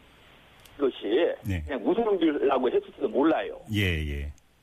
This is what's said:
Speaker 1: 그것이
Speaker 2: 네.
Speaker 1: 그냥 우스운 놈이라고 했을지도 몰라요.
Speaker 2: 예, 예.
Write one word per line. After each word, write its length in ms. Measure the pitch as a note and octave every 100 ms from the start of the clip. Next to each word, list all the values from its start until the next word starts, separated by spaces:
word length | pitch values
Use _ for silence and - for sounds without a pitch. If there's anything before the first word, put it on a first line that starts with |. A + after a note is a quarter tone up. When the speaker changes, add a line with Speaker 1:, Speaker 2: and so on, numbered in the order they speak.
| - - - - - - - -
Speaker 1:
그것이 500 | C#3 - G#2 A2+ E3+ - A2+
Speaker 2:
네. 160 | F#2 D2+
Speaker 1:
그냥 140 | A#2+ G#2+
우스운 200 | F#3+ A3
놈이라고 640 | G3 D#3+ D3 C3 C3 B2
했을지도 400 | - - - -
몰라요. 500 | A2 D#3 C#3 F#2+ - -
Speaker 2:
예, 80 | G#2+ G2 D#2+ D2+
예. 260 | C#2+ D2 - _ _